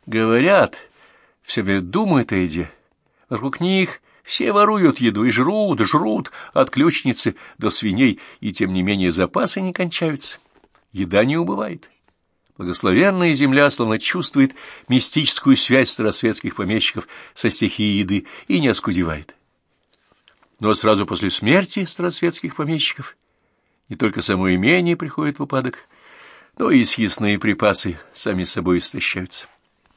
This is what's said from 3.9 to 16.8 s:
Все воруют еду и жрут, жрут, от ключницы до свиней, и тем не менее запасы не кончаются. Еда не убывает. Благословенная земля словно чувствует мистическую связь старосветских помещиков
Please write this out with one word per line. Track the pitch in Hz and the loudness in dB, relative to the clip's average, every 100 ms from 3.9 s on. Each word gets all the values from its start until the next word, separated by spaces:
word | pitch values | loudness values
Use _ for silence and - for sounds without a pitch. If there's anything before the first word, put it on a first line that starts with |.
| - _ _ | -4 _ _
Все | - - - | -8 -2 2
воруют | 202 208 214 170 - | 4 4 4 2 4
еду | 120 104 | 0 2
и | 123 | 2
жрут, | 113 135 214 208 117 | 2 2 0 0 0
жрут, | 104 - 110 107 - - - | 0 2 0 -2 -6 -14 -4
от | - 127 | 0 0
ключницы | 127 156 - 135 117 117 - - - | 2 2 2 -2 0 -2 -4 -12 -4
до | 107 | -2
свиней, | - 110 98 131 - - - | 0 0 2 2 2 -8 -10
и | 104 | -8
тем | 95 98 | -2 -2
не | 92 | 0
менее | 92 101 90 | 0 2 0
запасы | 82 90 - 175 - | 2 0 0 -2 -2
не | 185 | -6
кончаются. | 175 175 - 165 143 - - _ _ _ _ _ | -4 -6 -2 -4 -4 -6 -10 _ _ _ _ _
Еда | 95 92 98 | -6 0 2
не | 120 160 | 2 0
убывает. | 175 185 - - - _ _ _ _ _ _ - | -2 -4 -6 -10 -18 _ _ _ _ _ _ -10
Благословенная | 87 87 190 180 196 185 175 | -6 -2 2 4 4 4 2
земля | 139 139 135 143 | 2 2 4 4
словно | - 113 110 | 2 0 -2
чувствует | - 185 151 143 135 - - - - | -2 -4 -2 2 2 0 -18 -20 -2
мистическую | 127 - 151 143 - 135 131 | 0 2 0 0 0 4 4
связь | - 131 135 | 4 2 2
старосветских | - 110 - 113 104 - - | 0 -2 0 -2 -2 -6 -6
помещиков | 95 107 | -2 -2